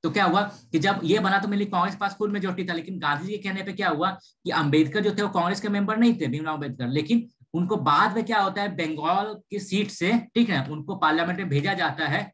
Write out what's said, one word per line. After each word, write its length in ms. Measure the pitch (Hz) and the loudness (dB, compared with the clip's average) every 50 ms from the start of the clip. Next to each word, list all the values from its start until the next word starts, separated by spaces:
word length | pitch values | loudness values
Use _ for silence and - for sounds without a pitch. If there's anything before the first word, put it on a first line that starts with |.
| - | -2
तो 60 | 170 | -2
क्या 120 | - 202 196 | 2 2 2
हुआ 160 | 180 165 196 208 202 - - - _ | 4 4 2 2 0 -6 -16 -16 _
कि 80 | - 160 | -2 0
जब 200 | 143 196 196 190 175 | 2 2 0 0 2
ये 160 | 156 190 214 | 2 2 4
बना 200 | 185 190 190 196 | 4 2 2 2
तो 80 | 196 | 2
मेनली 180 | 202 202 202 208 | 0 0 0 0
कांग्रेस 300 | 202 - 180 175 196 190 | 0 0 0 0 0 0
पास 200 | - 202 196 202 - | -2 -4 -4 -2 -2
full 120 | 214 208 | -2 -2
majority 380 | 202 202 185 190 180 190 180 - | -2 -2 -2 -2 -2 -4 -4 -4
था, 40 | 170 | -4
लेकिन 260 | 165 160 - 190 160 | -6 -6 -8 -8 -4
गांधी 260 | 151 147 147 147 170 | -2 -2 -2 -2 -4
जी 60 | 190 | -6
के 60 | 214 | -8
कहने 260 | 208 190 196 185 190 190 | -6 -6 -6 -6 -6 -6
पे 100 | 196 190 | -8 -6
क्या 160 | 190 196 180 | -2 -2 -2
हुआ 200 | 160 147 170 190 | 0 0 -2 -2
कि 400 | 185 - - - _ _ _ 180 | -2 -6 -16 -20 _ _ _ -2
अंबेडकर 520 | - 160 147 147 143 156 160 143 - 214 202 | -2 0 2 4 4 4 4 4 2 0 0
जो 120 | 202 196 | 2 0
थे 60 | 202 | 0
वो 80 | - - | -2 0
कांग्रेस 320 | - 185 170 175 196 196 | 0 0 0 0 0 -2
के 80 | - 208 | -2 -2
member 280 | 202 202 202 196 220 | 0 0 0 0 2
नहीं 220 | 220 240 233 214 180 | 4 4 4 4 2
थे, 60 | 165 | 0
भीमराव 280 | 123 123 147 156 156 156 | -2 -2 -2 -4 -4 -4
अंबेडकर, 320 | 147 147 135 - - 123 | -4 -6 -8 -6 -6 -4
लेकिन 420 | 120 131 151 151 - 233 233 233 - _ _ - _ - | -2 0 -2 0 2 2 2 2 -2 _ _ -20 _ -2
उनको 220 | 165 180 180 214 | -2 0 0 0
बाद 380 | 185 135 143 143 156 202 214 190 | 0 2 4 4 4 4 2 2
में 80 | 226 208 | -2 -2
क्या 140 | 180 226 208 | 0 2 2
होता 220 | 196 190 190 202 | 2 0 0 -2
है, 80 | 202 208 180 | -4 -4 -2
Bengal 580 | - 165 156 156 151 147 160 180 196 202 214 214 - _ _ | -4 -4 -4 -4 -4 0 0 0 0 0 -2 -8 -12 _ _
की 100 | 196 202 | -8 -8
seat 300 | 190 - 190 202 208 202 | -6 -2 0 0 0 -2
से, 200 | - - 170 185 226 233 233 - _ | -4 -2 0 2 2 2 0 0 _
ठीक 140 | 233 233 214 | 2 2 4
है, 160 | 180 139 135 139 | 2 -2 -2 -4
उनको 260 | 151 151 143 170 196 | -6 -10 -8 -8 -4
parliament 440 | 185 165 156 156 165 170 175 180 190 | 0 2 2 2 2 0 0 -2 -4
में 100 | 196 165 | -4 0
भेजा 240 | 139 143 143 196 196 | 0 0 0 0 -2
जाता 340 | 180 170 156 139 - 160 | 0 -2 -2 -2 -2 -2
है 160 | 143 147 190 208 - | -2 -2 -2 -4 -6